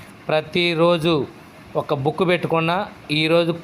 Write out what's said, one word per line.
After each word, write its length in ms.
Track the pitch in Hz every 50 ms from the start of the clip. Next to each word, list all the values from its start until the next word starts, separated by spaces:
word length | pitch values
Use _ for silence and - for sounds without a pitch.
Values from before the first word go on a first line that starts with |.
| - - - - - -
ప్రతిరోజు 840 | 151 156 151 156 - 180 175 175 170 156 170 175 175 170 151 170 165 143 120 - - - - - - - - - - 156
ఒక 140 | 139 - 151 139 131
బుక్ 180 | 156 151 - 190 170
పెట్టుకున్నా, 460 | 180 170 - 143 160 165 160 165 170 190 208 - - - - - 147 151
ఈరోజు 340 | 156 160 165 170 170 165 165 170